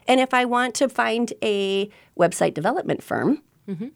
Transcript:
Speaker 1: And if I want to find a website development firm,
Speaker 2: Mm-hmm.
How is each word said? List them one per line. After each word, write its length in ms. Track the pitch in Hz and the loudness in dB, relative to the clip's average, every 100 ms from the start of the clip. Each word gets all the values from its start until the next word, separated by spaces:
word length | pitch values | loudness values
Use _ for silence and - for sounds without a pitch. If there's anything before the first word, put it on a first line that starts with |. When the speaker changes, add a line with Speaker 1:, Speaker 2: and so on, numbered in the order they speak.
| - | 2
Speaker 1:
And 140 | 262 | 2
if 120 | 254 | 4
I 120 | 254 | 0
want 300 | 247 247 247 - | 2 0 0 0
to 120 | 269 | 0
find 440 | - 226 226 226 - | 0 -2 0 -2 -4
a 480 | 220 202 196 196 202 - _ - | -2 -2 0 -2 -4 -10 _ 0
website 380 | 175 - 165 | 0 2 -2
development 480 | - 185 330 - - | 0 -2 -2 -2 -4
firm, 400 | - 117 151 302 _ _ - | -4 -2 0 0 _ _ -12
Speaker 2:
Mm-hmm. 200 | 170 247 | -10 -10